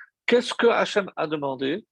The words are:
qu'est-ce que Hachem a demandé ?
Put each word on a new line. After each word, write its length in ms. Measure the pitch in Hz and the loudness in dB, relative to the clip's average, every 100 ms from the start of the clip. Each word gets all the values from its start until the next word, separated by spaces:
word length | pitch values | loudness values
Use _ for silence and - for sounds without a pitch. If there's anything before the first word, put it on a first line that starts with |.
| - _ - | -20 _ 0
qu'est-ce 280 | 240 240 | 0 0
que 140 | - 233 | 2 2
Hachem 420 | 226 190 208 190 - | 4 2 0 -2 -4
a 120 | 156 | -4
demandé ? 580 | 151 139 131 135 180 - | -4 -4 -4 -2 -4 -8